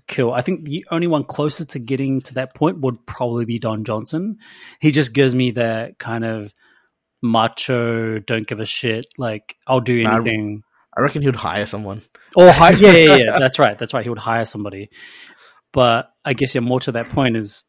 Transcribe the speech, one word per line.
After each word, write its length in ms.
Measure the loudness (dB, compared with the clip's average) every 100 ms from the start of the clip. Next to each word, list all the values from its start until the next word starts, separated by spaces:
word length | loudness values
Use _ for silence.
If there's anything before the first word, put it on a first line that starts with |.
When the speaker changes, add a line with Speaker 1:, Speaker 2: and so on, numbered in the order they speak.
| -10
Speaker 1:
kill. 260 | -4 -2
I 100 | -2
think 220 | -4 -6
the 220 | -8 -12 -6
only 160 | -4 -2
one 160 | -2
closer 400 | -4 -6 -6 -6
to 160 | -12 -12
getting 400 | -6 -4 -2 -4
to 120 | -6
that 200 | -10 -10
point 240 | -2 -2 -2
would 220 | -6 -6
probably 400 | -12 -8 -6 -4
be 140 | -6 -6
Don 240 | -6 -6
Johnson. 560 | -6 -8 -6 -8 -6 -10 -16 -20 -20 -4
He 140 | 0
just 200 | 0 0
gives 220 | 0 0
me 160 | 0 -2
that 460 | -2 -4 -4 -10 -14
kind 260 | -10 -8
of 300 | -6 -8 -12 -20 _ _ _ _ _ _
macho, 960 | -2 0 0 -2 -4 -2 -2 -4 -4 -6
don't 260 | -6 -6 -6
give 140 | -10
a 60 | -8
shit, 400 | -6 -6 -6 -8 -10
like, 400 | -8 -8 -14 -16 -4
I'll 140 | -2
do 220 | 0 -2
Speaker 2:
Nah, 60 | 0
I 40 | 0
Speaker 1:
anything. 420 | -2 -4 -6 -10 -16 _ _ -4
Speaker 2:
I 40 |
reckon 220 | -4 -2
he 60 | -2
would 60 | -2
hire 300 | -4 -6 -6
someone. 360 | -10 -12 -14 -16 _ _ 8
Speaker 1:
Or 140 | 8
hi-, 180 | 10 8
yeah, 220 | 10 10
yeah, 240 | 10 10 8
yeah. 220 | 4 2
Speaker 2:
<laughs> 0 |
Speaker 1:
That's 200 | 0 2
right. 180 | 2 0
That's 160 | -6
right. 80 | -6
He 40 | -6
would 100 | -6
hire 260 | -4 -2
somebody. 460 | -4 -8 -12 -12 -16 -20 -20 -20 -20 -20 -20 _ _
But 380 | 2 2 2 -2 _
I 80 | -8
guess, 220 | -4 -4
yeah, 60 | -2
more 200 | -2 -2
to 120 | -4
that 160 | -6 -6
point 260 | -2 0 -2
is, 280 | -6 -14